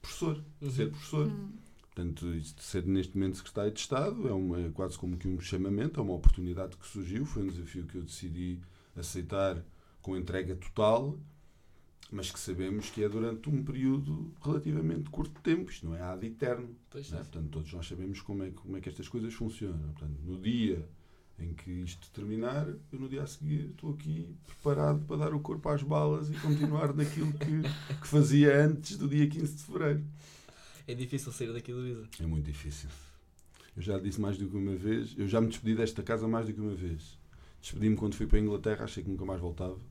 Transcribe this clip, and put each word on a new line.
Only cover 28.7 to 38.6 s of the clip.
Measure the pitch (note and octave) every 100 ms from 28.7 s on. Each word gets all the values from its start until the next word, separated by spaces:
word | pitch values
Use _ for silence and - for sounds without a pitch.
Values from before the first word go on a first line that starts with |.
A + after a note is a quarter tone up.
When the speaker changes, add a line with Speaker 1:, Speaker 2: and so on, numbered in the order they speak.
| C#3+ - E3+
Speaker 1:
do | C#3+
dia | D3 D3
quinze | D#3 D3+
de | -
fevereiro. | - F#3 D#3 D3 - - - - - - - - -
Speaker 2:
É |
difícil | A#2+ B2+ C#3 -
sair | A2+ A#2
daqui | A#2 A#2
do | B2
Isa. | B2+ A#2 A2 -
Speaker 1:
É | E2
muito | D#2+ D2
difícil. | C#2+ D2 D2 C#2+ - - - - - - - - -
Eu |
já | F2 G2
disse | G2 F#2+
mais | G2+ G2
do | G2
que | G2+
uma | G2 F#2
vez, | G2+ A2+ A2+ -
eu | G2+
já | A2+
me | A2+
despedi | A2+ A2
desta | A2 A2 -
casa | G2+ A#2 A2
mais | A2+ A2
do |
que | G#2
uma | G#2+ F#2+
vez. | F2 D#2+ - - - - - -
Despedi-me | - - G#2+ G#2+
quando | G#2+
fui | G2+ G#2+
para | G#2+
a |
Inglaterra, | G#2+ G2+